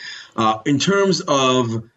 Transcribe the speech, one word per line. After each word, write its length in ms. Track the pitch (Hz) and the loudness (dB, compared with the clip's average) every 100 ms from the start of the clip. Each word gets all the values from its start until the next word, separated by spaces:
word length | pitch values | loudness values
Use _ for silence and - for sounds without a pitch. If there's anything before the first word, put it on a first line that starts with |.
| - - - | -14 -18 -14
Uh, 240 | - 110 110 147 | -2 0 0 0
in 140 | 139 | 0
terms 400 | 170 196 196 180 - | 2 2 2 0 0
of 600 | 143 131 127 120 113 - | 0 2 2 0 -4 -8